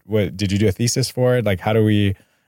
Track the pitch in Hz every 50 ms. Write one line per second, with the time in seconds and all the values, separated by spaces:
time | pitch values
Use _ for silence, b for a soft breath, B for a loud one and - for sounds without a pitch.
0 | - - 107 107 98 78 80 95 104 92 98 98 110 107 - - 117 117 - 139
1 | 127 - - 127 127 123 123 123 110 104 95 90 - 107 110 113 107 107 104 104
2 | 101 98 95 b b b b b b